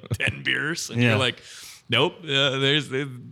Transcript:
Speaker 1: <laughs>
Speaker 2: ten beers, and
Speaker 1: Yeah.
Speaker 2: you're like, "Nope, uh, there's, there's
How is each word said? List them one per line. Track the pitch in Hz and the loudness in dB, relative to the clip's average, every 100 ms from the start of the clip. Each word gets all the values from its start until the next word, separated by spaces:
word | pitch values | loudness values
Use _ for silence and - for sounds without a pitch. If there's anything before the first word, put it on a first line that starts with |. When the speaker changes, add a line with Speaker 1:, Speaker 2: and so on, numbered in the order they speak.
| - | -4
Speaker 1:
<laughs> | - | -2
Speaker 2:
ten | 135 139 | -2 -2
beers, | 135 131 143 170 - | -2 -2 -2 -4 -4
and | 117 | 2
Speaker 1:
Yeah. | 120 | 4
Speaker 2:
you're | 107 | 4
like, | 123 - - - - - - | 2 -2 -10 -18 -18 -20 0
"Nope, | 117 165 - | 2 2 0
uh, | 160 139 139 135 | -2 2 2 2
there's, | 135 151 131 | 2 2 2
there's | 131 143 123 - | -2 -4 -8 -14